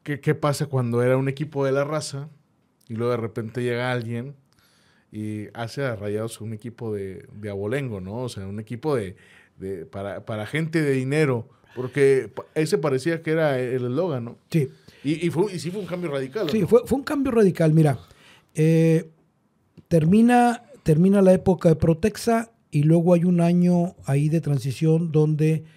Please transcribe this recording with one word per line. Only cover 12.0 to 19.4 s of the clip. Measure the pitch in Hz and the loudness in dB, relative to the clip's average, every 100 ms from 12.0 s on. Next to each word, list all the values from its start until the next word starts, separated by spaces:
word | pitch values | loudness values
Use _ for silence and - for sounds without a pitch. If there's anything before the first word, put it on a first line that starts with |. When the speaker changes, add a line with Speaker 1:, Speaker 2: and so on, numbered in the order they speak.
| 135 135 107 | 4 4 0
Speaker 1:
pa-, | - - 156 | -10 -8 -4
ese | 156 190 | 0 0
parecía | 151 131 165 165 | 0 -2 -2 -4
que | 160 | -2
era | 160 156 131 | 0 0 0
el | 127 127 123 | -2 -4 -2
eslogan, | 131 180 131 117 | -2 -2 -4 -8
¿no? | - - | -14 -4
Speaker 2:
Sí. | 165 131 - - _ | -2 -2 -6 -20 _
Speaker 1:
Y, | 135 156 170 | -6 -2 -2
y | |
fue, | 143 208 180 | 0 -2 -4
y | |
sí | 165 | -8
fue | 202 | -8
un | 180 | -8
cambio | 180 175 | -8 -6
radical, | 139 131 208 208 | -6 -6 -4 -2
¿o | |
Speaker 2:
Sí, | 214 | 0
Speaker 1:
no? | 170 | 4
Speaker 2:
fue, | 233 240 | 4 4
fue | 262 | -4
un | |
cambio | 269 294 269 | -2 -2 0
radical. | 226 196 - 160 | 4 4 4 2
Mira, | 160 151 127 - _ _ _ _ | 4 4 2 -8 _ _ _ _
eh, | - 156 165 165 160 - _ _ _ | 0 2 4 4 2 0 _ _ _